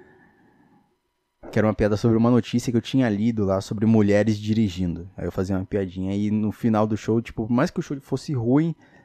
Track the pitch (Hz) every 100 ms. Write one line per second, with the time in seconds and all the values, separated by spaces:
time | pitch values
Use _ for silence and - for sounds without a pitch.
0 | - _ _ _ _ _ _ _ _ _
1 | _ _ _ _ - 113 107 104 107 104
2 | 117 113 117 123 - 120 - 117 - 135
3 | 120 101 113 110 95 95 - 104 110 110
4 | 101 104 107 104 107 107 107 87 90 82
5 | 95 - 87 - 95 95 95 101 95 92
6 | 95 101 104 107 107 - 120 107 107 110
7 | - 113 117 - 113 120 170 - - 139
8 | - 135 - 131 113 139 165 - _ -